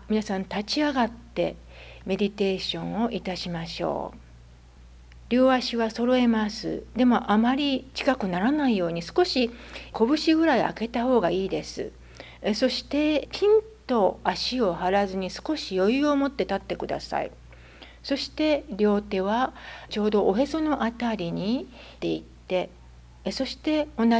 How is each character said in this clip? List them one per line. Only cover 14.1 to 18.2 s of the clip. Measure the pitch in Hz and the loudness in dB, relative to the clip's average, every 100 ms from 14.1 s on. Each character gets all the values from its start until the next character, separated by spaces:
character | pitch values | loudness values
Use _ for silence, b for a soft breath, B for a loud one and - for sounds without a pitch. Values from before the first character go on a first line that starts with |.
| - | 2
足 | - - - 254 | -2 -2 -2 0
を | 214 | 0
張 | 214 185 | 2 2
ら | 202 202 | 2 2
ず | 190 | -2
に | 185 | -6
少 | - - | -6 -4
し | 302 - 185 | -4 -2 0
余 | 190 262 | 2 4
裕 | 294 | 2
を | 285 | 2
持 | 277 | 0
っ | |
て | 277 | -2
立 | 190 | -2
っ | 196 | -4
て | - - | -4 -8
く | - | -6
だ | 139 | -6
さ | - 143 | -4 -4
い。 | - - - B B B B B | -4 -10 -20 B B B B B
そ | - | -6
し | 277 | -4